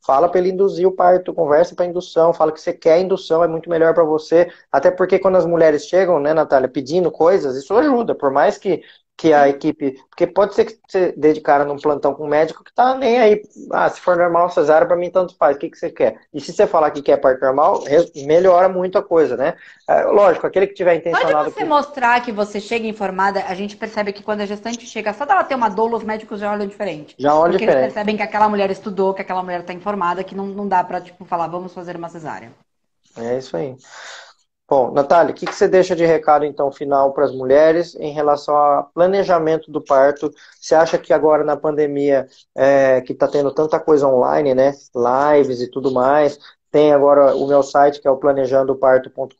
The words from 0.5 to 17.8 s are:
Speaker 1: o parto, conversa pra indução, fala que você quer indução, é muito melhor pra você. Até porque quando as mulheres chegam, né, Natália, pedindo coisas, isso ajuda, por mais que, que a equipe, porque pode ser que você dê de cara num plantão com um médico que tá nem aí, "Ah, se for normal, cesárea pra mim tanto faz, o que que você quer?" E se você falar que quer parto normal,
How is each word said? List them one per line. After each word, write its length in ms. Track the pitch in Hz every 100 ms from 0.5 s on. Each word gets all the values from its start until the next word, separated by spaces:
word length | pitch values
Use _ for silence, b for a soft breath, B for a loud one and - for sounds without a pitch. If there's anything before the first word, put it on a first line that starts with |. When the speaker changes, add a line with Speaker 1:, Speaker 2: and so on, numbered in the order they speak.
| 185 196 165 185
Speaker 1:
o 40 |
parto, 420 | 185 180 180 180
conversa 400 | 165 156 147 175
pra 100 | 170
indução, 480 | 175 175 - - 165
fala 180 | 170 156
que 80 | 156
você 120 | -
quer 280 | - 165 165
indução, 440 | 185 190 - 160
é 40 | 170
muito 200 | 165 160
melhor 240 | 165 160
pra 120 | 165
você. 460 | 160 156 - 165 175 B B
Até 180 | 139 180
porque 280 | 180 185 190
quando 180 | 190 185
as 80 |
mulheres 420 | 165 170 160 147 -
chegam, 320 | 180 185 165
né, 140 | 143
Natália, 360 | 160 147 139 131
pedindo 420 | - 127 170 170
coisas, 440 | - 160 190 147 131
isso 180 | 143
ajuda, 400 | 208 302 247 220
por 160 | 139 143
mais 260 | 139 170 208
que, 260 | 202 165 B B _ -
que 140 | 165
a 140 | 147 143
equipe, 480 | 143 156 147 139 131 _
porque 180 | - 175
pode 280 | 175 202
ser 100 | 202
que 140 | 220 - _
você 240 | 190 180
dê 200 | - 147
de 60 | 151
cara 240 | - 143
num 120 | 143 143
plantão 380 | 151 143 151
com 100 | -
um 40 | 151
médico 360 | 147 160 -
que 80 | _
tá 220 | - 247
nem 240 | 262 226 240
aí, 240 | 214 208 - - -
"Ah, 180 | 175 170
se 100 | -
for 160 | - 175
normal, 320 | 175 170 175
cesárea 380 | 175 147 156 170
pra 100 | 175
mim 140 | 175
tanto 260 | 180 180 _
faz, 200 | 160 143
o 20 |
que 100 | 160
que 80 | -
você 140 | 165
quer?" 300 | - 127 B B
E 80 | 147
se 120 | -
você 120 | 175 202
falar 240 | 170 151
que 100 | 147
quer 160 | 139 143
parto 240 | 139 131
normal, 400 | 135 135 160 202